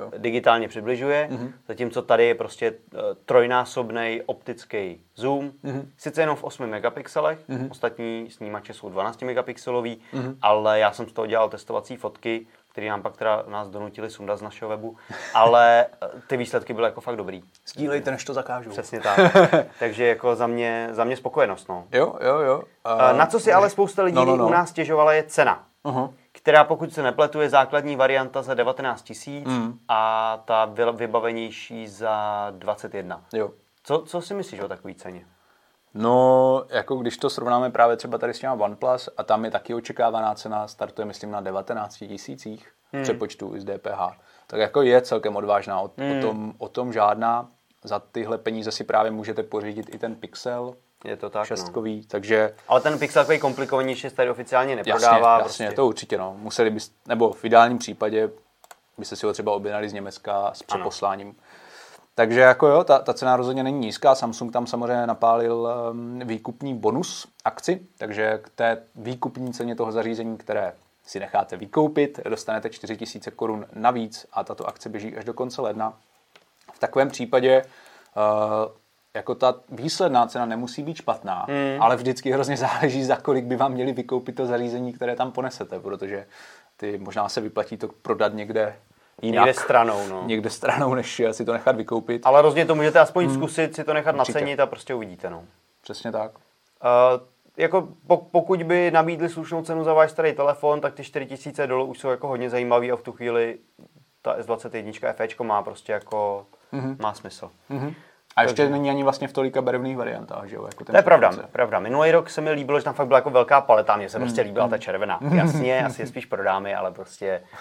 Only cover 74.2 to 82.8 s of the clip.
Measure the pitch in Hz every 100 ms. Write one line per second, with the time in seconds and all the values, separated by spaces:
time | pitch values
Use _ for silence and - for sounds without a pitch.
74.2 | - - 98 104 - - - 107 107 113
75.2 | 110 113 127 123 120 104 110 110 _ _
76.2 | _ _ _ _ - - 123 135 139 135
77.2 | 120 131 127 131 131 - - - _ -
78.2 | 107 107 107 107 110 - _ _ _ 107
79.2 | - 120 127 127 - 110 147 - 180 123
80.2 | 117 127 117 113 123 127 147 160 - 110
81.2 | 98 92 - 143 139 135 113 123 123 127
82.2 | 131 131 131 135 127 -